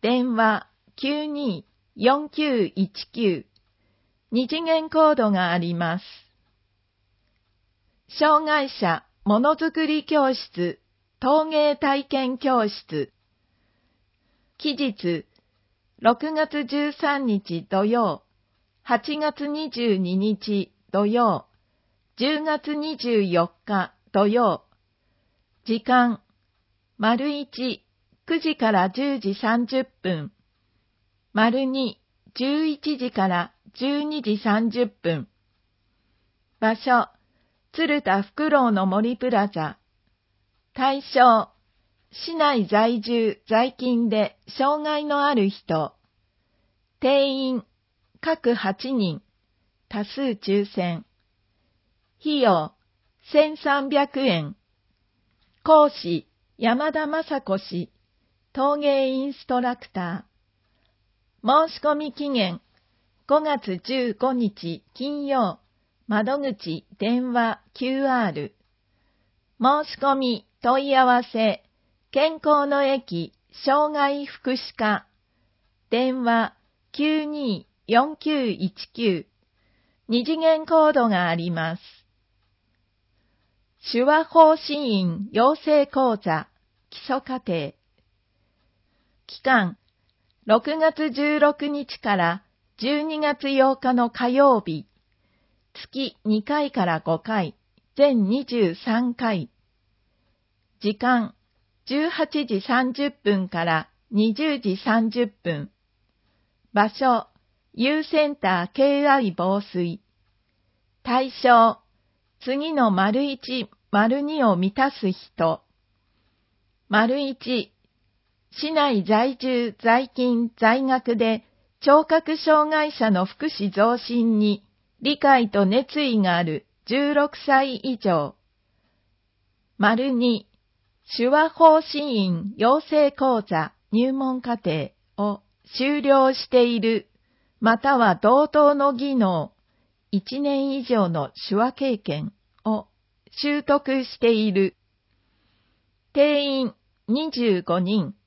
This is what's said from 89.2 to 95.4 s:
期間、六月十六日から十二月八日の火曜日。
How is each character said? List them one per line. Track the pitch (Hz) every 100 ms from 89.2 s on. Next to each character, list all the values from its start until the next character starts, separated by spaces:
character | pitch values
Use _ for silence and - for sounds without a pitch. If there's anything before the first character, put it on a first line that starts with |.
| -
期 | -
間、 | 262 254 185 - _ _ _ _ _ _ -
六 | 220 262 311
月 | 320 320 311
十 | 240 294 302
六 | 294 294 294
日 | 285 285 -
か | 233 196
ら | 170 180 _ _ _ _
十 | 233 294
二 | 311 311
月 | 302 294 277
八 | 269 262 262
日 | 254
の | 247 240
火 | - 247
曜 | 254 277 233
日。 | - 156 - _ _ _ _ _